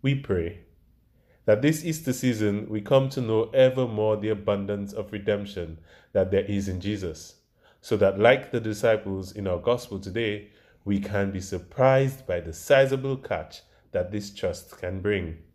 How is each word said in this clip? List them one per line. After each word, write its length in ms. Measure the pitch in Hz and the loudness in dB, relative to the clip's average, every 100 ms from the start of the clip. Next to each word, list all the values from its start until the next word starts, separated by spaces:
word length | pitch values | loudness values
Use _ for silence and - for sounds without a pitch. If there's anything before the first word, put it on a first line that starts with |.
We 120 | 135 | 0
pray 460 | 139 - 92 85 87 - _ _ _ _ _ _ _ - | -2 0 -2 -2 -8 -20 _ _ _ _ _ _ _ 2
that 160 | 107 | 4
this 220 | 139 156 | 4 0
Easter 280 | 170 156 - | -2 -4 -4
season 560 | 123 127 110 107 101 107 | 0 0 2 0 0 -4
we 120 | 107 | -8
come 280 | 104 135 135 | 4 4 4
to 120 | 131 | -4
know 300 | 117 - - | 0 0 2
ever 380 | 135 131 127 123 | 6 4 4 -2
more 280 | 107 107 107 | 0 2 2
the 120 | 104 | 0
abundance 640 | 104 101 101 98 104 98 | -2 0 -2 -2 -4 -6
of 180 | - 98 | -8 -8
redemption 720 | 107 110 104 101 - 85 80 - - _ | -6 -2 -2 -2 -10 -10 -12 -20 -20 _
that 180 | 101 92 | 0 2
there 140 | 98 | 2
is 240 | 101 101 98 | 0 -2 -2
in 120 | 92 | -4
Jesus, 600 | 98 104 92 78 - _ _ _ _ _ | -4 -4 -6 -10 -16 _ _ _ _ _
so 160 | - 107 | -2 2
that 200 | 98 98 | 2 6
like 360 | 113 135 - | 6 6 2
the 80 | 120 | -6
disciples 720 | 110 104 117 107 101 95 92 | -4 -2 2 2 0 -8 -8
in 160 | 107 98 | -6 -4
our 100 | 87 | -2
gospel 400 | 117 120 - 101 | 0 -2 -2 -10
today, 540 | 98 101 113 104 104 _ _ _ | -8 -4 -4 -4 -10 _ _ _
we 160 | - 101 | -2 -2
can 320 | 101 101 98 | 0 -2 -2
be 80 | 95 | -4
surprised 840 | 90 92 - - 131 135 135 135 | -6 -8 -8 2 4 6 2 -4
by 140 | - 90 | -6 -4
the 140 | 82 | -4
sizable 640 | 80 - 139 135 135 135 135 | -12 4 6 6 2 -4 -6
catch 460 | - 87 78 - _ _ _ | -4 -6 -6 -16 _ _ _
that 220 | 92 90 | -4 -4
this 200 | 104 101 | -6 -8
trust 460 | - 92 82 - - | -6 -6 -6 -12 -12
can 220 | 90 95 | -8 -4
bring. 380 | 95 104 85 80 - | -2 -2 -2 -10 -18